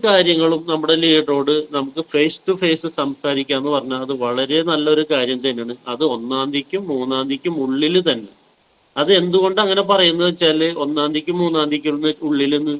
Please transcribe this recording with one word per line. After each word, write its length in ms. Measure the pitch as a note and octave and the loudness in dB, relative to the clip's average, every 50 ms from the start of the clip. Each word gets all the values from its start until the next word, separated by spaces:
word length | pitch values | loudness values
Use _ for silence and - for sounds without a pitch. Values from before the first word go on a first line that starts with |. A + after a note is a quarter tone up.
| A#3 | 2
കാര്യങ്ങളും 560 | G#3+ G3 F#3 F3 F3 E3+ D#3+ E3 E3 E3 D#3+ E3 E3+ | 4 4 4 4 4 2 2 2 2 2 0 -2 -2
നമ്മുടെ 260 | D#3+ D#3+ D#3 D#3 E3 D#3+ | -2 -2 2 0 2 2
ലീഡറോട് 520 | E3 E3 D#3 D#3 D3 C#3+ C#3+ C#3 C#3 D3 D3+ D3+ D3+ D3+ D3 | 4 4 4 4 2 2 0 0 0 0 0 0 -2 -4 -4
നമുക്ക് 260 | C#3 C#3 C#3 C3+ D#3 D#3 - | -4 -4 -4 -6 -8 -8 -2
face 260 | - D3 D3+ D#3+ - - - | 0 0 0 0 0 -4 -2
to 80 | - F#3+ F3+ | -4 -2 0
face 240 | F#3 E3 D#3+ D#3+ - E3 - - | 0 0 0 0 -2 -8 -4 -4
സംസാരിക്കാന്ന് 680 | C#3+ C#3 C3+ - - C#3+ C#3+ C#3 C3+ - C#3+ C3+ C3+ D3 D3 | -4 -4 -4 -4 -4 -2 -2 -2 -2 -2 -2 -2 0 0 -2
പറഞ്ഞാൽ 260 | C3+ A#2+ C3 C3 C3 C3 | -2 -2 -2 -6 -6 -4
അത് 80 | C3 C#3 B2+ B2 | -6 -4 -4 -2
വളരെ 360 | A#2+ A#2+ B2+ C3+ C3 D3 D#3+ E3 E3+ | -2 -2 -2 -2 0 0 0 2 2
നല്ലൊരു 340 | D#3+ D3+ D3+ D3+ D3+ D3+ D#3 D3+ | 0 0 2 2 2 2 2 0
കാര്യം 280 | D#3 C3+ B2 B2 C3 B2 B2 | 0 0 0 0 -2 -2 -2
തന്നെയാണ്. 320 | C3+ B2 A#2 A#2 A#2+ B2 - - B2 A#2+ | -2 -2 -2 -6 -8 -10 -10 -8 -10 -4
അത് 100 | B2 D#3 D3+ B2 | 0 0 0 0
ഒന്നാം 300 | A#2 A2+ B2 C3 C3+ C3+ C#3+ C#3+ | -2 -4 -4 -2 -2 -2 -2 -2
തീയതിക്കും 300 | C#3+ C#3 - - F#3+ G3+ F3 | -4 -4 -4 -6 -6 -4 -4
മൂന്നാം 320 | C#3+ B2+ B2+ B2+ C3+ C3 C3+ C#3 | -4 -4 -2 -2 -2 -2 -2 -2
തീയതിക്കും 260 | C#3 C#3 - F3+ E3+ D3 C3+ | -4 -4 -4 -4 -2 -2 -2
ഉള്ളിൽ 320 | C3 C3 C#3 D3+ D#3 E3+ F#3 F3+ E3 | -2 0 0 0 2 2 2 2 0
തന്നെ. 220 | C3 A2+ G#2+ G2+ - _ _ _ _ _ _ _ _ _ _ _ _ C3+ | -2 -2 -6 -12 -20 _ _ _ _ _ _ _ _ _ _ _ _ -2
അത് 100 | D3 D#3+ G3 F3+ | 2 4 4 4
എന്തുകൊണ്ട് 400 | F3 F3 F3 F#3+ F#3 F#3+ F#3 G3+ G#3+ | 4 2 2 2 2 2 2 0 0
അങ്ങനെ 180 | F#3+ F#3+ G3 F#3+ F3+ | 2 2 0 2 2
പറയുന്നത് 360 | G3+ F#3+ F3+ E3+ E3 E3+ F3 F3+ | 2 4 4 2 2 2 0 0
വെച്ചാല് 400 | E3+ - F3 D#3+ D#3 D#3 D#3+ E3 E3+ D#3 C#3+ | 0 2 2 2 2 2 0 0 0 -2 -4
ഒന്നാം 260 | C#3+ D3+ D3+ D3 D3 D#3 | -2 0 0 0 0 -2
തീയതിക്കും 240 | D#3 D3+ F3 F3 F3+ F3 | -2 -4 -2 -2 0 0
മൂന്നാം 240 | E3+ E3 D#3 D3+ D3+ | 0 2 0 0 0
തീയതിക്കും 540 | D3 D3 D3 D#3 C#3+ D3 D#3 D#3 D#3 - E3 | -2 -2 -2 -2 -2 0 0 -2 -2 -2 -2
ഉള്ളിൽ 240 | D3+ D3 C#3 C#3 C#3 D3 D3 | -2 0 0 2 2 0 0
എന്ന് 140 | D3+ D#3 D3 | 0 -2 -4